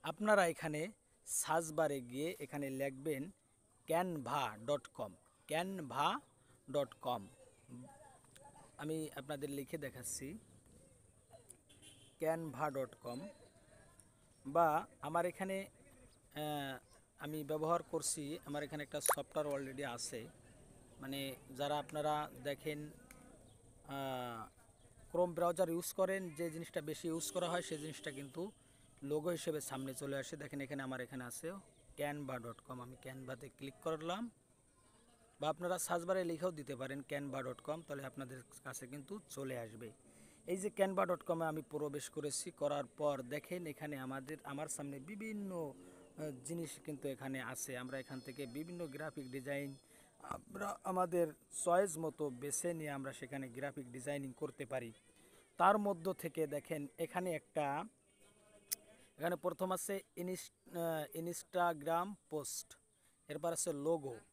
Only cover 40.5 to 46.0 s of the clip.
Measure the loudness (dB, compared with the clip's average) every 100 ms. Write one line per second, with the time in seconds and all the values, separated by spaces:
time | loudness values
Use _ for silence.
40.5 | 0 0 4 6 6 4 2 2 2 4
41.5 | 0 -2 -2 0 -2 -4 -4 -2 -2 -4
42.5 | 0 2 2 -2 2 2 4 -2 -4 -2
43.5 | -4 -4 -4 -4 -4 -2 -4 -4 -8 -6
44.5 | -4 -2 -2 -4 -6 -8 -6 -4 -4 -2
45.5 | -2 -2 -6 -16 -18